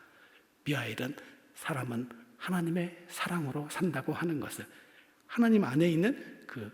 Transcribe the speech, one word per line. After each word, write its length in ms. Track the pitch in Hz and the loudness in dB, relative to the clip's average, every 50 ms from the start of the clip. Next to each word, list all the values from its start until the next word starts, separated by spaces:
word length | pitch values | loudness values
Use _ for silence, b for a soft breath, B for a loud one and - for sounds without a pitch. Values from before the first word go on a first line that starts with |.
| b b b b b b b b b _ _ _ _ | b b b b b b b b b _ _ _ _
미하일은 500 | 143 147 131 117 110 110 110 123 131 147 B B B B B B _ _ | -2 -2 -2 -2 -4 -4 -4 -4 -6 -6 B B B B B B _ _
사람은 540 | - - - 160 131 123 123 120 117 - - - - - - - - | -12 -6 -4 -4 -2 -2 -2 -2 -4 -4 -6 -8 -14 -18 -20 -18 -10
하나님의 640 | - - 180 180 170 165 165 180 170 175 - - - - | -4 -2 0 0 2 2 2 0 0 -2 -4 -10 -16 -14
사랑으로 600 | - - - - 180 175 156 135 123 147 147 147 | -8 -6 -4 -2 -2 -2 -2 -2 -2 -4 -6 -6
산다고 420 | - - - 180 139 135 131 - - | -2 0 0 0 0 0 -2 -2 -2
하는 280 | 202 - 175 160 139 | -2 0 -2 0 -2
것을, 260 | - 143 - - 104 B B B B B B B B B B B _ | -4 -6 -8 -10 -12 B B B B B B B B B B B _
하나님 380 | - - - 233 226 220 208 190 | -4 2 4 6 6 8 6 6
안에 240 | 143 127 147 165 175 | 4 4 4 4 6
있는 540 | 165 156 175 226 285 - - - - - - | 6 4 4 2 2 0 -6 -12 -16 -16 -16
그 260 | - - 120 107 104 | -14 -12 -10 -10 -10